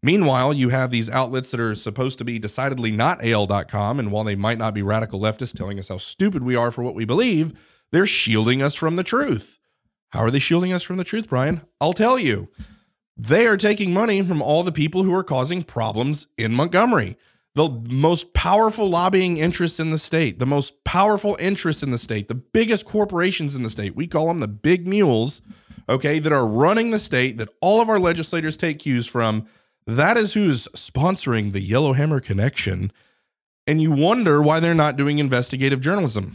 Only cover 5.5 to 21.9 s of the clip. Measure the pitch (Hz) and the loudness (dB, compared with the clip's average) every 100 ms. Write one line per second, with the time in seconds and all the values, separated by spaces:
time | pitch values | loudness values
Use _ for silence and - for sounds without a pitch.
5.5 | - 95 101 95 90 - - 196 180 123 | -8 -10 -10 -10 -10 -10 0 0 0 -2
6.5 | 123 120 120 123 90 110 143 254 170 160 | 0 0 -2 -6 -6 -2 0 2 2 -2
7.5 | - _ _ - 165 208 - - 110 110 | -6 _ _ -2 2 2 0 2 2 2
8.5 | 131 139 - 160 170 185 240 285 117 - | 2 0 0 -2 -2 0 0 0 -2 -6
9.5 | _ _ _ _ _ _ 117 113 135 - | _ _ _ _ _ _ -2 0 2 2
10.5 | 170 180 185 - 185 175 214 220 127 139 | 0 0 -4 -4 -6 -6 -6 -4 -2 0
11.5 | 165 - - 151 180 220 254 165 101 95 | -2 -8 -4 -2 2 2 2 2 -2 -4
12.5 | - - - _ _ _ - 110 165 233 | -16 -20 -20 _ _ _ -8 2 4 4
13.5 | 202 208 208 196 180 226 196 185 160 135 | 4 2 0 0 2 2 2 0 0 2
14.5 | 151 175 156 185 180 190 185 185 131 131 | 2 0 0 -2 0 2 0 0 -2 0
15.5 | 180 160 - 113 107 131 147 - - 117 | -4 -6 -4 -2 -2 -2 -4 -8 -6 -2
16.5 | 120 165 175 240 208 98 - _ _ _ | 0 2 2 2 2 0 -8 _ _ _
17.5 | 143 160 120 117 127 156 170 - - 170 | 0 0 -2 -4 2 2 2 -2 -2 2
18.5 | 202 220 220 202 170 185 196 185 170 160 | 4 2 2 0 2 4 4 2 0 0
19.5 | 165 170 - 160 156 - 160 147 90 127 | 0 -2 -2 -2 -2 -2 0 0 0 0
20.5 | 143 135 - - 175 208 202 208 208 180 | 0 0 -6 -4 2 2 2 0 -2 -2
21.5 | 196 180 151 139 | -2 -2 -2 -2